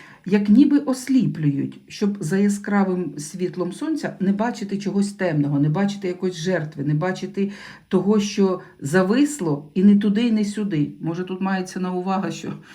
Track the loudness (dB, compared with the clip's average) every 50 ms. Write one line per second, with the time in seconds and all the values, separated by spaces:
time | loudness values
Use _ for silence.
0 | -20 -20 -20 -14 _ 0 0 2 4 6 8 8 8 6 4 2 2 0 -4 -4
1 | -2 0 2 2 2 0 0 0 0 0 0 0 -4 -6 -8 -14 -20 -18 -6 -2
2 | -2 -2 -2 -2 -4 -2 0 2 2 2 0 -2 -4 0 0 2 2 2 0 -2
3 | -4 -6 -8 -10 -12 -12 -6 -6 -4 -4 -4 -4 -6 -6 -6 -6 -4 -4 -4 -4
4 | -4 -6 -6 -2 0 0 0 0 -2 -2 -4 -6 -8 -6 -6 -4 -2 0 2 2
5 | 0 0 -2 -2 -2 0 2 2 2 2 2 2 2 2 2 2 0 0 -2 -4
6 | -4 -6 -4 -2 -4 -4 -4 -4 -2 -2 0 0 -2 -6 -8 -6 -2 -2 0 0
7 | 0 -2 -2 -4 -8 -6 -4 -2 -2 -2 -4 -8 -16 -20 -20 -20 -6 _ -2 0
8 | 2 2 2 2 0 0 0 2 2 2 0 -2 -8 -14 -14 -10 -4 0 2 2
9 | 2 4 4 2 2 2 0 -2 -4 -2 -2 -4 -6 -4 0 4 6 6 6 6
10 | 4 2 2 2 2 2 2 0 0 -2 -2 -4 -4 -2 0 0 -2 -2 -4 -6
11 | -6 -4 -4 -4 -6 -6 -6 -4 -2 -2 -2 -2 -4 -6 -6 -6 -4 -4 -4 -4
12 | -2 -2 -2 -2 -2 -4 -6 -8 -10 -10 -10 -12 -14 -20 -20